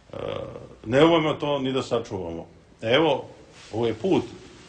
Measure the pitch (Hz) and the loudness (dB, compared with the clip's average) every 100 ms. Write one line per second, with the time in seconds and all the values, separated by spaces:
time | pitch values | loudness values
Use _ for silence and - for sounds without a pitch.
0 | _ - - - - - - - 107 127 | _ -10 -8 -8 -10 -14 -18 -16 0 6
1 | 165 165 156 - 147 143 131 131 123 120 | 6 6 2 -2 -2 -2 -2 -2 -2 -4
2 | - 101 85 82 85 - - _ 113 135 | -4 -8 -8 -10 -12 -20 -20 _ 0 2
3 | 160 127 - - - - - 110 117 110 | 4 0 -4 -18 -20 -20 -10 -4 -2 -2
4 | 190 151 - - - - | 2 2 0 -10 -20 -20